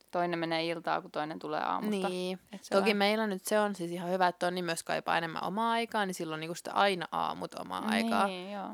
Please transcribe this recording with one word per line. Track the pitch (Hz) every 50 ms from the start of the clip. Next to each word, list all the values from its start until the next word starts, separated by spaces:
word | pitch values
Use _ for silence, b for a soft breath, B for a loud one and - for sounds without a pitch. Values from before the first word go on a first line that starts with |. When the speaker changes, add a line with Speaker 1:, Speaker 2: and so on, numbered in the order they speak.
| _ _
Speaker 1:
toinen | - 175 175 175 170 170
menee | 165 165 165 160 165
iltaa, | 170 165 165 165 165 160 170
kun | 180 175
toinen | - 151 151 156 160 -
tulee | - 151 151 -
aamusta. | - - 185 - - 214 208 190 185 185
Speaker 2:
Niin. | 180 180 180 185 185 185 - - 208
Speaker 1:
Et | 196 -
se | -
Speaker 2:
Toki | 196 196 196
Speaker 1:
vähän | 214 208
Speaker 2:
meillä | 202 202 202 214 220 226
nyt | 208 190 190 -
se | - 220 214
on | 208 208 196
siis | 185 170 170
ihan | 175 180 175 175
hyvä, | 185 185 180
että | 175 - - 180
Toni | 175 180 185
myös | 175 170 165 - -
kaipaa | - 160 160 - 175 170
enemmän | 165 170 165 160 - -
omaa | 175 185 220 226 233
aikaa, | 233 233 233 226 - 220 202
niin | 185 180
silloin | - 170 160 156 156
niinku | 160 165 175
sitä | - - - -
aina | 202 196 202 190 175 160 -
aamut | - - - - 80 - - - - -
omaa | - - - -
Speaker 1:
Niin, | - 220 - 196 226 233 202
Speaker 2:
aikaa, | 202 196 196 185 180 180 196 208
Speaker 1:
joo. | 202 190 -